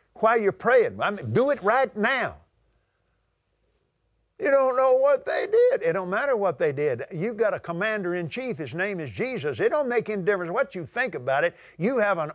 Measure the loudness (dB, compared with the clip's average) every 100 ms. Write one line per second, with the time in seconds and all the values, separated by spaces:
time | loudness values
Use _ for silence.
0 | _ -2 2 2 0 0 2 4 4 0
1 | -4 -4 -2 0 2 0 2 2 0 0
2 | -2 0 -4 -8 _ _ _ _ _ _
3 | _ _ _ _ _ _ _ _ _ _
4 | _ _ _ _ 2 4 4 4 4 4
5 | 4 2 0 -4 0 4 4 4 0 -2
6 | -2 -2 0 0 0 0 -2 0 -2 -2
7 | -6 -6 -6 -2 -2 -2 -6 -4 -2 -2
8 | -4 -4 -6 -6 -6 -6 -8 -4 -4 -4
9 | -8 -6 -6 -4 -4 -2 0 0 0 -2
10 | -2 -2 0 0 -2 -2 -2 -4 -10 -4
11 | -4 -4 -2 0 0 -2 -14 -4 -2 0
12 | 0 0 -4